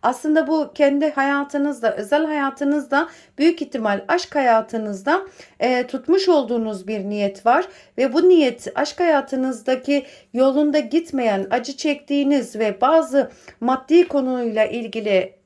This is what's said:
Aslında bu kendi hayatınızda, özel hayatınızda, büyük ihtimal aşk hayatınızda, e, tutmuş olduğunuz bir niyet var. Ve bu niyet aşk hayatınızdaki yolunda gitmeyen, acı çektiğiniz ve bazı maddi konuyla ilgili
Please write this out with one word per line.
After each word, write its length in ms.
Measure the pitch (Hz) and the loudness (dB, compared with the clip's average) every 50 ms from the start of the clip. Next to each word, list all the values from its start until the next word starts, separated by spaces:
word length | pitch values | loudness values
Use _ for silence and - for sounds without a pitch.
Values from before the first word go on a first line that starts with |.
Aslında 460 | - 220 262 - - 302 311 320 320 - | 0 -2 -2 -2 -2 0 0 0 2 0
bu 240 | 320 311 294 - - | 0 -2 -2 -4 0
kendi 360 | - 294 277 285 285 302 311 | 2 2 2 2 2 0 -2
hayatınızda, 840 | 302 277 269 277 285 277 285 277 - 285 285 294 285 233 226 220 - | 0 0 -2 0 0 -2 -4 -4 -4 -4 -2 -2 -4 -2 -2 -2 -2
özel 300 | - 208 - 285 302 320 | -2 -4 -2 0 0 0
hayatınızda, 840 | 302 302 294 277 269 269 - 285 277 285 294 277 - 277 277 330 330 - - - _ _ - | 0 -2 -2 -4 -4 -4 -4 -2 -2 -2 -2 -2 -2 -2 -2 -2 -4 -8 -20 -20 _ _ 0
büyük 240 | 285 330 349 339 | 0 0 0 0
ihtimal 400 | 294 285 - 262 220 214 202 202 - - | -8 -8 -6 -4 -2 -2 -2 -2 -2 -2
aşk 280 | - 359 349 - - | -2 -2 -2 -4 -2
hayatınızda, 880 | 294 269 247 226 220 220 - - 226 214 214 202 190 190 - 311 381 392 381 - - - _ _ _ | 0 2 4 2 2 0 -2 -6 -6 -6 -6 -8 -6 -2 -2 -2 -2 -2 -8 -18 -20 -20 _ _ _
e, 280 | 220 247 254 247 247 247 | 0 0 0 0 -2 -4
tutmuş 420 | - 269 - - 330 381 381 370 | -6 -8 0 0 0 2 4 4
olduğunuz 580 | 349 294 262 214 240 233 220 220 214 190 185 190 | 2 2 2 0 -2 -4 -4 -4 -6 -8 -8 -8
bir 120 | 220 208 | -8 -6
niyet 460 | 190 202 208 208 202 202 196 - - | -6 -6 -4 -2 -2 -4 -4 -2 2
var. 200 | 226 247 320 359 - - - - _ _ - | 2 2 2 2 -2 -10 -20 -20 _ _ -2
Ve 160 | 254 269 233 | -2 0 2
bu 160 | 320 349 370 | 4 6 8
niyet 380 | 370 330 294 254 233 - - - - | 8 6 6 2 0 -4 -12 -10 -4
aşk 240 | - 294 294 - - | -4 -4 -6 -2 -2
hayatınızdaki 1040 | 359 339 311 277 269 - - 262 262 262 254 226 - - 262 254 262 - 285 285 262 - - - _ _ - | 0 2 2 2 0 -2 -4 -4 -4 -4 -6 -6 -4 -4 -4 -4 0 -2 -2 -2 -2 -6 -20 -20 _ _ -2
yolunda 460 | 233 262 269 262 285 302 294 285 302 | 2 2 2 2 2 0 2 0 0
gitmeyen, 680 | 294 233 - 330 330 - - 269 247 226 202 196 196 196 | -2 0 -2 -2 -2 -2 -6 -2 0 0 0 -2 -2 -2
acı 280 | - 247 240 277 269 - | -4 -4 -4 -6 -12 -6
çektiğiniz 760 | - 311 285 285 - _ 285 285 277 277 294 277 233 233 - | -4 -4 -4 -4 -6 _ -2 0 2 2 0 0 0 -4 -6
ve 260 | 214 220 214 202 202 | -4 -4 -4 -2 0
bazı 500 | 240 269 320 330 320 - 254 277 254 - - _ _ - - _ | 2 4 4 4 2 2 0 0 0 0 -6 _ _ -20 -14 _
maddi 480 | 226 240 262 254 - - 311 349 349 349 | -2 -2 -2 -2 0 2 4 4 4 4
konuyla 580 | - 285 254 254 254 247 240 233 208 220 220 | 0 -2 -2 -2 -4 -4 -4 -4 0 0 0
ilgili 680 | - - 240 226 220 196 226 208 214 202 190 180 185 - _ _ | 0 -2 -8 -8 -8 -8 -6 -2 0 0 0 0 -2 -10 _ _